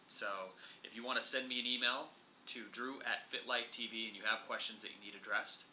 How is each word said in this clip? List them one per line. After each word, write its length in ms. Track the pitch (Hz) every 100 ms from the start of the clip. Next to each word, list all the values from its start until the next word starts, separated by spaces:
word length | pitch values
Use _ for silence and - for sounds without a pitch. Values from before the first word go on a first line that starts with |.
| -
So, 460 | - 104 98 92 - - -
if 120 | - 110
you 80 |
wanna 160 | 123 117
send 280 | - 131 127
me 120 | 123
an 60 | 120
email 440 | 123 123 135 156 - - - -
to 180 | 123 104
Drew 340 | 117 127 139
at 260 | 117 104 -
Fit 160 | 131 117
Life 240 | 120 117
T 160 | - 113
V 200 | 113 113
and 80 | 101
you 60 |
have 240 | 107 113 -
questions 340 | 110 - 104
that 100 | 107
you 100 | -
need 100 | 101
addressed, 500 | 101 104 107 110 - -